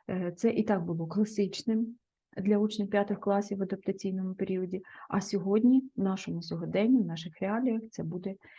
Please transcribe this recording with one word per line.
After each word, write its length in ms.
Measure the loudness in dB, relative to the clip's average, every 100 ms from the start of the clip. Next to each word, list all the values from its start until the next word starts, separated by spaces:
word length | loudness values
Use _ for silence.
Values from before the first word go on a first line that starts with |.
| -6
Е, 240 | -4 -4 0
це 120 | 2
і 140 | 2
так 220 | 2 2 0
було 220 | -2 -2
класичним 880 | 0 0 0 -2 -2 -2 0 -2 -6 _ _ _ -4
для 200 | 2 4
учнів 320 | 2 0 0
п'ятих 300 | 0 0 0
класів 380 | 0 0 0 -4
в 40 |
адаптаційному 720 | -4 -4 -4 -4 -4 -4 -4
періоді, 500 | -4 -2 -2 -2 -6 -10 -18 -4
а 120 | -2
сьогодні 600 | -2 -2 2 4 6 6 4 0
в 60 |
нашому 400 | 0 0 -4 -6
сьогоденні, 600 | -6 -6 -2 2 4 4
в 40 | 4
наших 360 | -4 -8 -6
реаліях 400 | -4 0 0 -2 -4
це 120 | -8
буде, 320 | -6 -6 -6 -10 -14